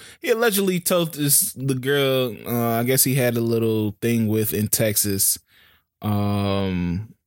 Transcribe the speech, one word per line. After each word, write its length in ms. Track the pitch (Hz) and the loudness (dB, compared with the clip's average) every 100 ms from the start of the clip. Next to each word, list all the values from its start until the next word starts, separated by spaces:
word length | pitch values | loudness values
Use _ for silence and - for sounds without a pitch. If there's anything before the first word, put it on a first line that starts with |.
| - - | -20 -8
he 100 | 254 | 0
allegedly 480 | 226 233 196 196 185 | 2 2 2 0 0
told 340 | - 180 165 | 0 0 0
this, 380 | 143 147 143 - | -2 0 2 0
the 220 | - 135 | -4 -4
girl, 600 | 127 127 143 139 131 127 101 65 | -2 0 2 2 2 -2 -4 -6
uh, 320 | 120 117 117 | -2 0 0
I 60 | |
guess 200 | 120 135 | 2 2
he 100 | 135 135 | 2 2
had 200 | 123 117 | 2 2
a 40 | |
little 560 | 117 113 113 110 107 101 | 0 0 0 0 -2 -2
thing 260 | 117 117 110 | -2 0 2
with 260 | 107 107 | 0 0
in 140 | - 107 | 0 0
Texas. 680 | - 110 101 104 98 - - _ _ - _ _ - | 0 0 0 0 0 0 -2 _ _ -20 _ _ -8
Um, 1120 | 107 104 101 101 101 98 98 90 87 87 110 - | -2 0 0 0 0 0 0 -2 -2 -4 -8 -16